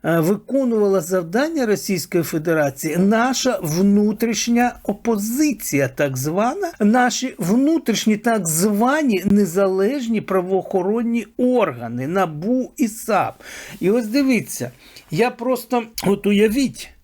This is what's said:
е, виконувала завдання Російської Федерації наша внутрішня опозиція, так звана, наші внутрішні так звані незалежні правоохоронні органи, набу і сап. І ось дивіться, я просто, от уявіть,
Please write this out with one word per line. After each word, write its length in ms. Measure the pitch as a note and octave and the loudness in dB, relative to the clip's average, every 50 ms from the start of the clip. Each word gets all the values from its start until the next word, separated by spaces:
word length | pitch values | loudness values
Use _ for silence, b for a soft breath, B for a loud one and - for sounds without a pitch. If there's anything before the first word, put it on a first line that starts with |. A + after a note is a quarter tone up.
| - | 0
е, 160 | D3+ E3 E3+ | 2 2 2
виконувала 800 | D#3 E3 G#3 G#3 - - A#3+ C#4 C4+ A#3+ A3+ G#3+ G#3 G3+ G3 F#3+ | 2 2 0 -2 -4 -4 -2 0 0 2 2 2 2 2 2 0
завдання 680 | F3+ F#3 F#3+ F#3 F3 E3 F3 A#3 C#4+ D#4+ E4 D4+ B3+ | 0 0 -2 -2 -2 -2 -2 0 0 0 -2 -2 0
Російської 580 | G#3+ G3+ - - - G3 F3 - - - F3 D#3+ | 0 0 -2 0 -2 -4 -4 -4 -2 -2 -2 -2
Федерації 720 | - - E3 D#3 F3 E3 D#3+ D3 C#3+ C3+ - - D#3+ D3 | 0 -4 -4 -2 0 0 2 0 0 -2 -4 -6 -4 0
наша 640 | E3+ F#3+ G3 A3 A3 A#3 C4 C4 - - C4 A#3+ F#3+ | 2 2 4 4 2 2 0 0 0 0 -2 -2 -2
внутрішня 1120 | - D3 D#3 F3 F#3+ G3+ G3+ G#3 G#3 G#3+ G#3+ G#3+ A#3 A3+ A3+ - - A#3 A#3 A#3+ B3 B3 A#3 - | -4 -2 0 2 4 4 4 4 4 2 0 0 -2 -2 -2 -2 -2 0 2 2 2 0 -2 -4
опозиція, 1040 | - - B3+ - - A#3 A3+ G3+ G3+ A3 A#3 C4+ D#4 D4+ A#3+ - - - - C#3 C#3 B2 | -6 -6 -6 -4 -2 -2 -2 0 -2 -4 -2 0 0 0 0 -4 -6 -2 0 0 0 0
так 280 | B2+ - D3+ C#3+ C3+ | 0 -2 -2 -2 0
звана, 560 | B2+ C3 D3+ D#3+ F#3+ G#3+ B3 D4 G4 G4+ E4 E4 - | -4 -4 -2 0 0 0 0 -2 -2 -6 -6 -4 0
наші 540 | A3 G#3 A3 B3+ B3 B3 - - B3 C4 - - | 2 4 4 4 4 2 0 -2 -6 -6 -6 -4
внутрішні 760 | G3 E3 G3+ B3 C4+ D4 E4 D#4+ - - A3 - - A3 G#3+ | -2 2 2 4 4 4 2 2 0 0 -2 0 2 2 0
так 320 | G#3 - A#3 A3+ A3 F3+ D#3+ | 2 2 0 0 0 0 -2
звані 760 | D3+ D#3+ F#3 A3 G#3 G3+ A3+ B3 C#4+ D#4 D#4 C4 G#3 F3+ F3+ | -2 0 2 2 2 2 2 2 2 2 2 2 0 0 2
незалежні 960 | G3+ G3+ G#3 G3+ F3 D#3+ F#3+ G3 F#3+ F#3+ F#3+ G3 G#3 C#4 D4 B3 A3+ A3+ G#3 | 2 4 4 2 2 2 0 2 2 2 2 0 0 0 -2 -2 -2 -2 -2
правоохоронні 1040 | - - F#3+ F#3+ F3+ F#3 F#3+ F#3+ F3+ - - F#3+ F3 F#3+ G#3+ A#3 A#3+ A#3 A#3 A#3 G#3 - _ | -2 0 -2 0 0 0 -2 -2 -2 0 -2 -2 0 0 -2 -2 -2 -2 -2 -2 -4 -6 _
органи, 720 | - B3 B3 B3+ B3 G#3 E3+ C3 A#2+ A#2+ A#2 A#2 A#2+ C3 C#3+ | -2 0 2 4 2 2 0 -2 -6 -8 -8 -6 -6 -4 -2
набу 640 | F3 G3 F#3+ E3+ D#3 D3 E3 G#3+ B3 C4 B3 - _ | 0 0 0 0 -2 -6 -4 -2 -2 -2 -2 -4 _
і 120 | - C#4+ A3 | -2 -2 -2
сап. 460 | A3 - - - G#3+ F#3 C#3 - - _ B B B B B B B B | -2 -8 -4 0 0 0 0 0 -4 _ B B B B B B B B
І 100 | D#3+ F3+ | 0 2
ось 160 | G#3+ B3 A#3 | 2 2 0
дивіться, 640 | G#3 G#3+ C#4+ C#4+ C4 B3+ G#3 C#3 - - - B2+ - B B B B B B B B | 0 0 0 2 2 2 0 0 -4 -8 -8 -8 -10 B B B B B B B B
я 200 | - D#3+ A3+ A#3+ | 0 0 0 0
просто, 520 | A#3 - A#3 B3+ B3+ A#3+ - - B3+ A#3+ A3+ A3+ - - - | 0 -4 -4 -2 -2 -4 -4 -2 -2 -2 -2 -4 -10 -4 0
от 200 | F3+ - - - | 0 0 0 0
уявіть, 640 | G3 G#3 G3 G#3 A3 G#3 C4+ C#4 A#3+ - - - - - _ | 2 4 4 4 4 2 0 -2 -2 -4 -8 -16 -18 -20 _